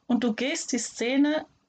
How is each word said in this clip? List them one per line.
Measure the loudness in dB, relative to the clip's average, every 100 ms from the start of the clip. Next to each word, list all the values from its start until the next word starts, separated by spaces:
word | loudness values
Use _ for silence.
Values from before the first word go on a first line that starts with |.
| -2
und | 0
du | 0
gehst | 0 -2 -4 -4
die | -4
Szene | -4 -4 0 4 4 2 -4 _